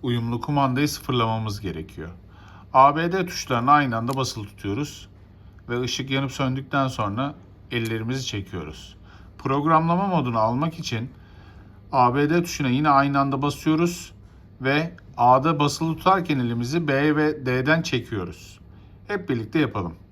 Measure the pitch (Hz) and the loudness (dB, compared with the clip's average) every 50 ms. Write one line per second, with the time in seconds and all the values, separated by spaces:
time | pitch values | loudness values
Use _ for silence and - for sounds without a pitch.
0 | - 127 120 120 113 117 120 120 - - 147 143 139 131 127 131 147 147 - - | -2 -2 -2 -2 -2 -4 -4 -4 -4 -2 0 2 2 2 2 2 0 0 -2 -6
1 | - - 123 123 117 113 113 110 110 110 101 101 104 95 82 80 80 - - - | -6 -2 0 0 2 0 0 -2 -4 -6 -6 -6 -8 -8 -8 -8 -10 -12 -12 -14
2 | 82 85 87 - - - - - - - - - - - - 131 131 143 143 156 | -14 -14 -14 -18 -20 -20 -20 -20 -20 -20 -20 -20 -20 2 6 8 8 8 6 4
3 | 165 175 175 190 180 180 - - - - 131 117 117 131 147 147 143 131 117 113 | 0 0 0 -2 -2 -2 -6 -10 -4 -2 -2 0 4 4 4 4 4 2 -2 -4
4 | 117 120 131 131 131 127 - 113 104 101 - - - 101 98 120 147 147 - - | -4 -4 -2 -2 -4 -4 -4 -10 -12 -12 -14 -10 -6 -6 -4 -4 -4 -6 -8 -16
5 | - - - - - - - - - - - - - - 120 123 127 117 - - | -20 -20 -20 -20 -20 -20 -20 -20 -20 -20 -20 -20 -10 -6 -6 -4 -4 -4 -4 -6
6 | 127 135 135 135 139 131 - - 139 131 131 135 135 - - 139 135 131 127 - | -4 -2 -2 -2 -2 -4 -4 -4 -2 -2 -2 -4 -6 -4 -2 -2 -2 -2 -2 -4
7 | 110 101 101 117 135 143 151 - - - - - - - - 120 113 113 117 110 | -4 -4 -2 -4 -4 -6 -6 -12 -20 -20 -20 -20 -16 -6 -4 -4 -4 -2 -4 -4
8 | 110 113 127 131 131 - - 104 95 - - 90 78 73 76 - - - - - | -4 -4 -6 -6 -6 -6 -6 -8 -8 -8 -10 -10 -10 -10 -14 -16 -18 -20 -20 -20
9 | - - - - - - - - - 131 135 143 143 160 165 156 160 165 170 180 | -20 -20 -20 -20 -20 -20 -20 -8 -4 -2 -2 0 2 4 4 4 4 2 0 0
10 | 196 196 180 160 131 123 117 113 110 113 120 127 151 175 165 - 160 - - 110 | 0 0 0 0 0 0 0 0 0 0 0 0 -2 -4 -4 -6 -8 -6 -6 -6
11 | 113 135 - - - - - - - - - - - - - - - - - 135 | -6 -8 -12 -18 -20 -20 -20 -20 -20 -20 -20 -20 -20 -20 -20 -20 -14 -4 2 4
12 | 131 120 120 139 147 147 165 175 170 175 - - 156 127 123 135 151 156 143 139 | 4 4 4 4 2 2 2 0 0 -2 -4 -2 0 0 2 2 4 4 6 6
13 | 139 143 139 143 139 139 139 135 139 143 139 - - 156 156 156 170 175 175 - | 4 4 2 2 2 2 0 -2 -2 -2 -4 -2 0 2 2 4 2 0 0 -6
14 | - - - - - - - - - - - - 127 131 139 151 165 170 - - | -12 -16 -20 -20 -20 -20 -20 -20 -20 -20 -16 -4 -2 0 0 0 0 -2 -8 -14
15 | - - - - 120 123 127 135 135 160 165 143 147 143 147 - 165 160 160 160 | -20 -16 -2 2 6 6 6 6 6 2 2 2 2 0 0 0 -2 -2 -2 0
16 | - 185 190 190 175 175 156 135 123 117 117 117 120 120 143 170 170 147 135 135 | 4 4 4 4 2 0 0 0 0 -2 -2 -2 -2 -2 -2 -2 0 0 0 2
17 | 143 156 151 151 151 151 147 - 131 127 127 127 127 143 156 165 165 - - 120 | 2 2 2 2 2 0 0 -2 -2 -2 0 0 2 2 2 2 2 -2 -4 -4
18 | 110 - 117 101 90 85 - - - - - - - - - - - - - - | -4 -4 -6 -6 -6 -8 -12 -16 -18 -20 -20 -20 -20 -20 -20 -20 -20 -20 -20 -20
19 | - - 208 196 175 - 131 117 110 104 - 165 151 123 - 107 90 85 82 - | -10 -8 -8 -8 -4 -4 -4 -4 -4 -2 0 0 0 0 -2 -6 -6 -6 -10 -14
20 | - - | -20 -20